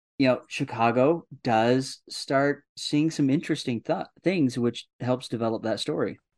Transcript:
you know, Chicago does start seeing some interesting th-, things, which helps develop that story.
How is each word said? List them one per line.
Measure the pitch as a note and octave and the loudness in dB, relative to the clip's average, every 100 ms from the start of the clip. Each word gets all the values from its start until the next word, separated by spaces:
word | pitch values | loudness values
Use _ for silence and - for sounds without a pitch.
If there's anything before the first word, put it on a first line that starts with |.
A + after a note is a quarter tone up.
| _ - | _ 0
you | C3 | 2
know, | A#2+ - | 2 -2
Chicago | - C#3 A2+ A#2 A#2+ C3+ E3+ - C3+ | -8 -6 0 2 4 4 2 -4 -8
does | B2+ A2+ A#2 B2+ C3 - - | 0 4 4 2 0 -10 -14
start | - - C#3 C#3+ C#3+ _ - | -10 -2 2 2 -2 _ -14
seeing | - D3 D#3+ | -2 0 2
some | D#3 C#3 | 2 2
interesting | D3 - D3+ - A#2 | 2 0 -4 -4 -4
th-, | - F3+ - _ | -4 -4 -6 _
things, | E3+ F#3 C3 B2 | -2 2 0 2
which | A#2+ A#2 - - | -2 -2 -12 -6
helps | A#2+ B2+ - | -2 -2 -4
develop | A#2 A2+ A2 | -4 -4 -2
that | A2 G#2 | -4 -4
story. | - E3 G#2 - _ | -4 -4 -4 -6 _